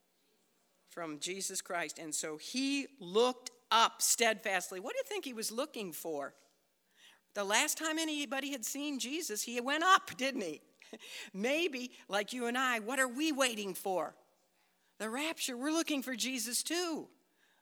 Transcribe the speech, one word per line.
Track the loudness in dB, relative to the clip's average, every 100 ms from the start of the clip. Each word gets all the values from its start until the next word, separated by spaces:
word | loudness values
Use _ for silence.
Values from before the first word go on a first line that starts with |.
| _ _ _ _ _ _ _ _ _
From | -8 -8 -6
Jesus | -6 -4 -4 -6
Christ. | -4 -2 -2 -6
And | -6
so | -4 -4 -6
he | -4 0 2 2 -2 -8
looked | 0 4 4 2 -10 -18 _
up | 6 6 6
steadfastly. | 2 6 6 4 0 0 -2 -6
What | -4
do | -4
you | -2
think | -4
he | -4
was | -4 -4
looking | -2 -4 -4 -8
for? | -6 -4 -4 -4 -10 _ _ _ _ _ _ -20 -20 _
The | -4
last | 0 2 2 0
time | -2 0
anybody | 0 -2 -2 -4 -4
had | -6
seen | -6 -4 -4 -4
Jesus, | -4 -4 -4 -4
he | -4 -4
went | -2 2
up, | 6 6 4 -2
didn't | -2 0
he? | -4 -8 -14 _ -20
<laughs> | -18 -14 -12 -10
Maybe, | -2 0 2 0 -2 -8 -12 -2
like | -2 -2
you | -2 0
and | 2
I, | 2 2
what | 0 2
are | 2
we | 2 2
waiting | 4 2 2 -2
for? | -2 0 0 0 -6 _ _ _ _ _ _ _ -8
The | -4
rapture. | 0 -2 -2 -4 -2
We're | 2
looking | 2 2 0
for | 0
Jesus | -2 -2 0 0 -2
too. | 0 0 0 -2 -6 -14 _ _ _ _